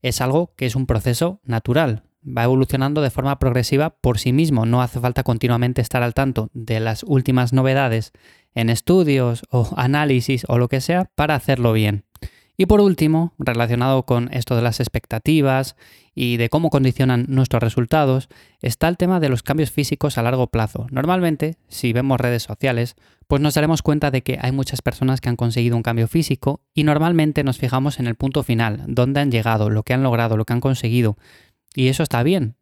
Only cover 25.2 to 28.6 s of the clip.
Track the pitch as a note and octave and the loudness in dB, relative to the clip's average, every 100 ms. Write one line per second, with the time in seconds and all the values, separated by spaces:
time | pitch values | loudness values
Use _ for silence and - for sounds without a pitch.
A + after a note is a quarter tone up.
25.2 | - A#2+ A#2+ A2+ A#2+ A#2 A#2 A#2 A2+ E3 | -2 -2 -2 0 0 0 -2 0 0 0
26.2 | D#3+ C3+ - C#3+ _ - D3+ D3+ E3 E3+ | 0 -2 -2 -4 _ 0 2 2 2 2
27.2 | D3+ D3+ C#3 B2 C3 B2+ C#3 - B2 A2+ | 2 0 -2 -2 -2 0 -2 -2 -4 -2
28.2 | C3+ C3+ C3 A#2 | -2 -2 0 0